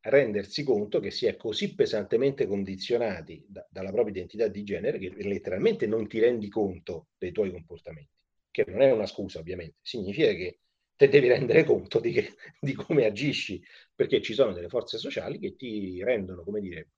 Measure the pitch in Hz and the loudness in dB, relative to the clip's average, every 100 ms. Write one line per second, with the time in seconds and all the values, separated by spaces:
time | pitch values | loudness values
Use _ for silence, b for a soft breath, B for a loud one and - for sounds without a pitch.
0 | 107 135 123 101 98 - 143 107 104 - | 4 4 4 -2 -4 -6 0 0 2 -2
1 | 98 - 113 - 117 107 202 - 110 107 | -2 -2 -2 -2 -6 -4 -4 0 0 0
2 | 98 113 135 139 98 101 98 92 - 117 | 0 2 2 0 -2 -2 -4 -8 -2 0
3 | 117 90 80 80 _ 95 - - 95 101 | 0 -4 -10 -18 _ -20 -16 -10 -4 0
4 | 110 95 87 107 110 98 101 87 107 151 | 0 -2 -10 -2 -2 -2 -6 -4 -4 -4
5 | 92 98 101 95 - 92 190 220 110 110 | -8 -8 -6 -4 -4 0 0 0 -2 -2
6 | 107 110 117 120 104 110 101 90 - 82 | -2 2 2 2 -4 -2 -2 -4 -10 -10
7 | _ _ 90 85 101 90 82 85 - 78 | _ _ -8 -2 -2 -4 -14 -18 -16 -18
8 | 71 _ _ _ _ - 107 95 135 117 | -20 _ _ _ _ -4 -2 4 4 4
9 | 98 - 98 85 82 92 82 _ - 120 | 0 -6 -10 -10 -10 -10 -10 _ -12 -8
10 | 95 101 156 92 90 - _ _ _ _ | -6 2 2 2 -6 -10 _ _ _ _
11 | 139 147 123 123 123 110 143 101 - 113 | 8 8 6 4 6 6 6 2 4 0
12 | 113 117 101 - B - 139 135 - 156 | 2 0 -2 -8 B -8 -6 -6 2 4
13 | 110 101 143 123 - 92 B B B _ | 4 2 -2 -2 -6 -8 B B B _
14 | 123 120 - 110 123 90 87 123 107 113 | 2 2 0 2 2 0 -4 -6 -4 -8
15 | 151 120 101 196 107 - 123 107 98 90 | -6 -6 -6 -8 -8 -10 -8 -6 -6 -6
16 | 104 117 92 90 85 104 98 82 76 | -2 -2 -2 -10 -8 -6 -6 -12 -16